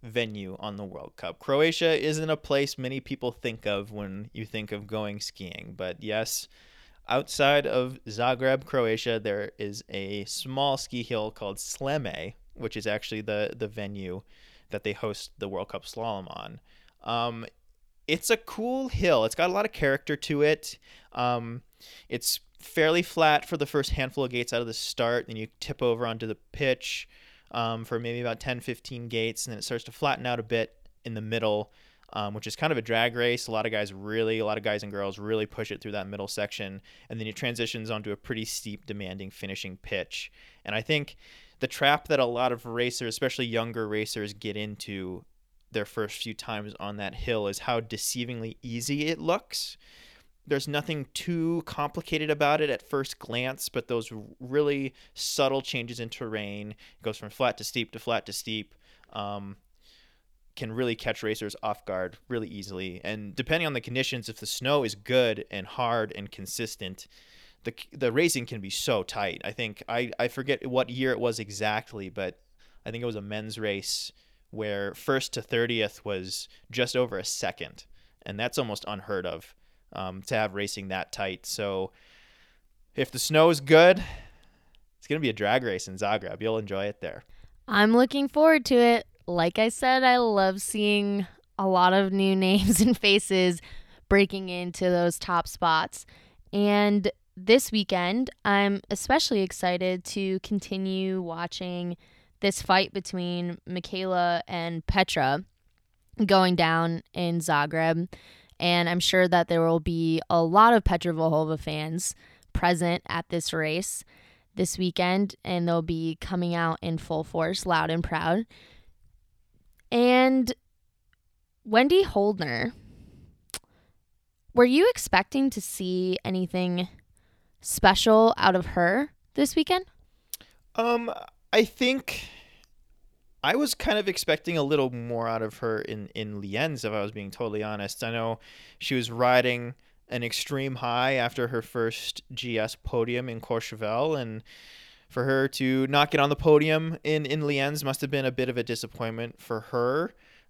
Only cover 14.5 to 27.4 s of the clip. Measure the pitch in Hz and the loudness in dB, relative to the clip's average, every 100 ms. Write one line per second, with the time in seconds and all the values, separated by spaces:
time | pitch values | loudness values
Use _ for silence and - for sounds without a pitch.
14.5 | - _ 104 - 101 110 101 - - 101 | -20 _ -6 -4 -4 -6 -6 -12 -10 -6
15.5 | 95 101 - - - 117 101 92 - 53 | -6 -6 -8 -10 -8 -6 -6 -8 -12 -14
16.5 | 113 _ _ - _ - 117 120 113 113 | -16 _ _ -20 _ -6 -2 -2 -4 -12
17.5 | _ _ _ _ _ - 160 - 220 - | _ _ _ _ _ -2 -2 2 0 0
18.5 | - 226 262 262 - 185 139 110 - 180 | -6 -4 -2 -2 0 4 6 4 2 0
19.5 | 190 214 - 147 135 - 147 - 147 147 | 2 -2 0 0 0 -2 -6 -2 2 4
20.5 | 151 - - _ - _ - 123 120 117 | 4 -2 -14 _ -20 _ -2 0 0 -4
21.5 | 117 - _ - - - 120 - - _ | -12 -16 _ -20 -20 -8 -6 -2 -4 _
22.5 | - - - 156 170 170 - 156 147 - | -6 -4 2 4 4 0 2 4 4 2
23.5 | 160 143 151 139 - 127 135 131 123 120 | -4 -2 0 0 -2 -2 -2 -2 -2 -2
24.5 | 120 120 110 - - 117 120 - 110 110 | -2 -2 -6 -8 -2 0 0 -2 -10 -10
25.5 | _ - - 123 117 120 113 113 107 _ | _ -10 -2 0 2 -2 -4 -6 -8 _
26.5 | - 143 127 - - - - - - | -4 0 0 -2 -8 -10 -20 -20 -20